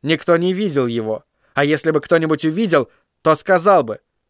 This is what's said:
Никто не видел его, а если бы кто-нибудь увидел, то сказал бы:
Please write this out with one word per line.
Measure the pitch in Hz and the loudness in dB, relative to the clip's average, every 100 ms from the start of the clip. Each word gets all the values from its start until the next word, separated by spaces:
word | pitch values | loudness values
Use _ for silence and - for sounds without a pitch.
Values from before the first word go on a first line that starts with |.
Никто | 139 165 - 170 | -2 -2 2 0
не | 180 | 2
видел | 185 208 143 123 | -2 -2 -2 -2
его, | 117 110 107 _ _ _ - | -4 -6 -8 _ _ _ -2
а | 143 | 0
если | 151 160 | 0 0
бы | 156 | -2
кто-нибудь | - 165 160 151 160 | 0 0 0 -2 -2
увидел, | 160 226 160 120 _ _ _ | -2 0 0 0 _ _ _
то | 160 | -2
сказал | 156 - 185 180 185 | 0 2 2 4 2
бы: | 117 104 _ _ | 2 -8 _ _